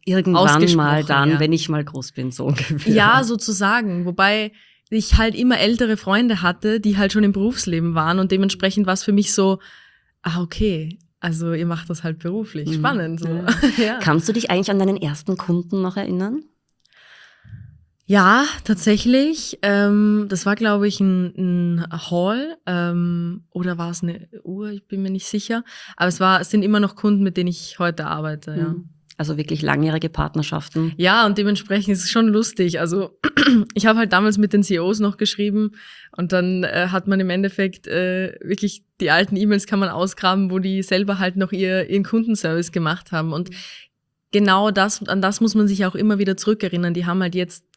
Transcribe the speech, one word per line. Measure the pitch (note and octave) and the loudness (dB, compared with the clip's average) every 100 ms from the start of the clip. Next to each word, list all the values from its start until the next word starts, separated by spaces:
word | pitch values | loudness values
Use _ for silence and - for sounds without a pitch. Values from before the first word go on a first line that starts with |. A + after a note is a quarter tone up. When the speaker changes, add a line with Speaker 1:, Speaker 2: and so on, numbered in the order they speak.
| - | 0
Speaker 1:
Irgendwann | F#3 F3+ F3 D3+ | 2 4 6 6
Speaker 2:
ausgesprochen, | D3 F3 E3 | 6 6 4
Speaker 1:
mal | D3 D3+ | 4 2
dann, | D3+ C#3 C#3+ | 2 2 4
Speaker 2:
ja. | D#3 | 4
Speaker 1:
wenn | D#3 | 2
ich | D#3+ D#3+ | 0 0
mal | D3+ | -4
groß | D3 C3 - | -4 -10 -10
bin, | - B2+ | -8 -8
so | B2+ C3+ | -4 -2
ungefähr. | C#3 C3+ D3 G#3+ | -2 -2 -2 0
Speaker 2:
Ja, | G#3+ G#3 B3+ | 4 6 4
sozusagen. | A#3 A#3 - F#3+ G3+ A#3 G#3+ F3 F3 | 2 -2 -4 -2 0 0 -2 -2 -4
Wobei | F3+ G3 G#3+ G#3+ - _ _ _ | 0 2 2 -4 -10 _ _ _
ich | A3 - - | -4 2 2
halt | A3+ | 2
immer | - B3 A#3 | 2 2 4
ältere | G#3+ A#3 A#3 G#3+ | 2 2 0 0
Freunde | F#3+ G3+ A#3+ G3 | 0 0 2 0
hatte, | F3 F3+ G#3+ A3 | 0 0 -2 0
die | G#3 G3 | 0 2
halt | G3 | 2
schon | G#3+ | 2
im | G3+ | 2
Berufsleben | G3 G#3+ B3 F#3 E3 E3+ | 2 -2 -2 -2 -2 0
waren | D#3+ D#3+ F#3 | 0 0 0
und | F#3+ | 2
dementsprechend | F#3+ G3 F#3 F#3+ G3 F#3 | 2 0 0 -2 0 0
war's | F#3+ | 0
für | - | 0
mich | G3+ G3+ | 2 2
so, | - F#3+ F#3+ - - _ _ _ _ | 2 2 0 -6 -20 _ _ _ _
"Ah, | F3 E3+ | -6 -4
okay, | E3+ - G#3+ D#3+ D#3 F#3 _ _ | -4 -2 -2 -2 -6 -12 _ _
also | E3+ D#3+ E3+ | -6 -4 -2
ihr | E3 E3+ | -2 -4
macht | E3 - | -6 -8
das | E3 | -8
halt | E3 D#3+ | -6 -6
beruflich." | E3+ G#3 G#3+ D#3 D3 | -6 -6 -8 -8 -4
Speaker 1:
Mhm. | D#3 | -2
Speaker 2:
Spannend, | C4 A#3 E3 E3 | 0 -2 -4 -6
so. | E3 | -6
Speaker 1:
Ja. | E3 F3+ A#3+ | -2 0 2
Speaker 2:
<laughs> | C#4 - | 0 2
Ja. | G#3+ A#3+ | -2 0
Speaker 1:
Kannst | G3+ D#3+ E3 | 2 2 2
du | |
dich | A3 A3+ | -2 0
eigentlich | F3+ G3+ | 0 0
an | G3 | 2
deinen | F#3+ G3 | 0 0
ersten | D3+ D3 - F#3 | -4 -6 -6 -6
Kunden | - F3 F3 G3 | -2 -2 -2 -4
noch | F#3 G3 | -4 -4
erinnern? | G3 F3+ G3 D4 - _ _ _ _ _ - - - _ - - - - _ _ - | -4 -4 -4 -6 -10 _ _ _ _ _ -20 -20 -20 _ -20 -20 -20 -20 _ _ 2
Speaker 2:
Ja, | G3+ F#3 A#3+ D4 - | 6 6 6 2 -4
tatsächlich. | - G#3+ A3 G#3 A#3+ C4 D4 D#4 - - | -2 0 2 2 4 4 2 -2 -8 -4
Ähm, | G3+ G3+ G3+ G#3 G#3 G#3 G3+ | 0 2 4 4 4 2 0
das | F#3+ G3+ | -2 -2
war, | |
glaub | G#3 A3 G#3 | 0 0 2
ich, | G#3 G3+ | 0 2
ein, | G3 F#3 F3+ - | 2 2 -2 -2
ein | F#3 F3 F3 E3+ E3 E3+ - | -2 0 0 -2 -4 -8 -4
Haul, | F3 F#3 A#3 D#4 E4 | -2 0 -2 -6 -10
ähm, | - F3+ F3 F3 F3 E3+ E3+ F#3 - | -6 -2 -2 -2 -2 -2 -6 -10 -10
oder | F3+ F3+ E3+ | -6 -6 -4
war's | E3+ F3 | -6 -6
eine | F3 E3 - A3 | -6 -8 -16 -18
Uhr? | - F#3+ G#3 | -14 -10 -10
Ich | G3+ - | -12 -10
bin | G3 | -6
mir | F#3+ | -4
nicht | F#3+ - | -6 -6
sicher. | G#3+ - A3+ - - - - | -6 -4 -6 -6 -16 -20 -2
Aber | F3+ | -2
es | E3+ | 2
war, | F#3+ F#3 | 2 2
es | F3+ | 2
sind | G#3+ | 0
immer | G3 G#3 | 2 2
noch | G3+ | 0
Kunden, | - G#3 G3+ | 0 0 2
mit | F#3+ F3+ | 2 0
denen | F3+ | -2
ich | E3+ - - | -4 -10 -4
heute | F3 E3 D3+ | -2 -2 -6
arbeite, | D#3 D#3 D3+ D#3+ D#3 | -6 -6 -8 -8 -4
ja. | E3 | -4
Speaker 1:
Mhm. | F3 - _ _ - | -4 -10 _ _ -10
Also | D#3 D3+ | -6 -4
wirklich | D3+ D#3 | -4 -4
langjährige | D3 C#3 D#3 D#3+ D#3+ | -2 0 0 0 -4
Partnerschaften. | D#3 D3 D#3+ D3+ D#3 - D#3+ D#3+ D3+ | -4 -4 -4 -4 -6 -6 -4 -4 0
Speaker 2:
Ja, | F3+ A3 | 2 4
und | G#3+ G3+ | 2 2
dementsprechend | G3+ G3+ - G3+ G3 | 0 -2 -2 -2 0
ist | F#3 | -2
es | - | 0
schon | A#3 A3+ | 2 2
lustig. | G#3 A#3 - F3 D#3+ | 2 0 0 -2 0
Also | E3 F#3+ F#3 - D#4 - D4 | -2 -2 -4 -6 -2 2 4
<clears throat> | A#3 G#3 | 4 2
ich | G#3 A3+ | 2 2
hab | A3 | 4
halt | A3 | 2
damals | F#3 G#3+ G#3 | 2 2 2
mit | G#3 | 2
den | G#3 | 2
C | G3+ | 2
E | E3+ | 0
Os | F3+ G#3+ | 0 0
noch | G3+ G3+ | 0 0
geschrieben | G#3 - G#3 G#3 G#3+ - - - - - | -2 0 -2 0 -2 -4 -18 -20 -16 -6
und | F3 | -2
dann, | F#3 F3+ F#3 | 0 0 0
äh, | F3+ F3 F3+ | -2 -2 -2
hat | F#3 G3 | -2 0
man | F#3+ | 0
im | F#3 | 0
Endeffekt, | F3+ G3 F#3+ G3 - - | 0 -2 -2 -4 -4 -6
äh, | E3+ F#3 F#3 F#3 - | -2 -2 -2 -6 -8
wirklich | - G3+ G3+ - _ - | -6 -4 -4 -6 _ -6
die | E3 | 2
alten | E3 G3 F#3+ | 2 2 0
E-Mails | G#3 G3+ G3 | 2 0 0
kann | G3 | -2
man | F#3+ | -2
ausgraben, | D#3 F#3 - F#3 G3 F#3+ | -2 -4 -2 0 0 0
wo | F#3 | -2
die | F#3+ F#3+ | -2 -4
selber | F#3 F#3 G3+ G3 | -2 -2 0 -2
halt | F#3 F#3+ | -2 -2
noch | F#3 | -2
ihr, | F#3+ F#3 F#3 - | -2 -2 -2 0
ihren | G3+ | -2
Kundenservice | F#3+ A3+ A3+ G#3 E3 E3 E3+ | 0 -2 0 -2 -2 -2 -2
gemacht | F3 D#3+ F3+ - | -2 -2 -4 -6
haben. | E3 D#3+ | -4 -4
Und | D#3+ F3+ | -4 -8
Speaker 1:
Mhm. | F#3 - - - _ _ _ _ | -12 -18 -20 -20 _ _ _ _
Speaker 2:
genau | G#3 G3+ F#3+ G#3 | 2 4 4 2
das, | G3 G3+ - G3 | 2 0 -2 -4
an | F#3+ | 0
das | F#3+ G#3 | 0 0
muss | A3+ | 2
man | G#3+ G#3 | 4 2
sich | G3 F#3 | 2 -2
auch | |
immer | - G#3+ G3+ | 0 0 2
wieder | G3 F#3+ | 0 0
zurückerinnern. | G#3+ G#3+ F#3 F3 F3 | 0 0 -2 -2 -2
Die | E3+ E3+ | -2 -2
haben | F#3 | -2
halt | F3+ | -2
jetzt | F3+ F3+ - - | -2 -6 -8 -14